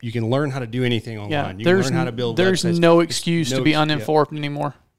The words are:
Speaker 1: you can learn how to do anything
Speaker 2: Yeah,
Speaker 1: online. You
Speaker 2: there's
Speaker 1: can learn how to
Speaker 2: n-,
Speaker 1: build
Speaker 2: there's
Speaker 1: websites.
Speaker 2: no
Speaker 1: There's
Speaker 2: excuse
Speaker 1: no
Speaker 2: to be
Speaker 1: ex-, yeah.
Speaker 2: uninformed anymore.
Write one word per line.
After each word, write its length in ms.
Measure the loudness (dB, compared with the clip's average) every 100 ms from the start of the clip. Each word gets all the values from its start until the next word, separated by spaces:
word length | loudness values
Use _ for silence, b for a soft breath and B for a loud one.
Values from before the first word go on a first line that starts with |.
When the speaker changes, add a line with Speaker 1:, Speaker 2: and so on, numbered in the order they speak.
Speaker 1:
you 120 | -8
can 180 | -4 -2
learn 200 | 0 -2
how 100 | -4
to 60 | -6
do 180 | -2
anything 300 | 0 0 -4 -12
Speaker 2:
Yeah, 60 |
Speaker 1:
online. 340 | -6 -4 -4 -2
You 40 |
Speaker 2:
there's 220 | 2 2 2
Speaker 1:
can 80 |
learn 40 | 0
how 60 |
to 60 | -2
Speaker 2:
n-, 60 | -4
Speaker 1:
build 200 | -4 2
Speaker 2:
there's 260 | 2 2
Speaker 1:
websites. 140 | 0 4
Speaker 2:
no 180 | 6 6
Speaker 1:
There's 100 | 4
Speaker 2:
excuse 420 | -2 -2 0 0
Speaker 1:
no 60 | 0
Speaker 2:
to 60 |
be 60 | 2
Speaker 1:
ex-, 60 | 2
yeah. 60 |
Speaker 2:
uninformed 540 | 2 0 2 2 2 -2
anymore. 360 | -8 -6 -8 -8 _